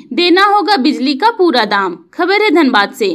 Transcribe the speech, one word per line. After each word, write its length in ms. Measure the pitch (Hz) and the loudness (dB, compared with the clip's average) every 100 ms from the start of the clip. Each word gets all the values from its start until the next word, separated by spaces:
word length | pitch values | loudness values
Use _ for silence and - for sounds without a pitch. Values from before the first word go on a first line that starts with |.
| - | -8
देना 320 | 240 349 359 | -2 2 2
होगा 320 | 403 415 392 392 | 2 0 0 0
बिजली 380 | 269 226 254 | 0 -2 -4
का 160 | 262 440 | -2 -2
पूरा 340 | 466 349 254 | 0 0 0
दाम। 320 | 208 202 190 170 - | 0 -2 -4 -8 -12
खबर 280 | - 359 403 | -4 -2 0
है 80 | 427 | 2
धनबाद 420 | 311 277 220 202 | 2 2 2 -2
से। 140 | - 202 | -2 -4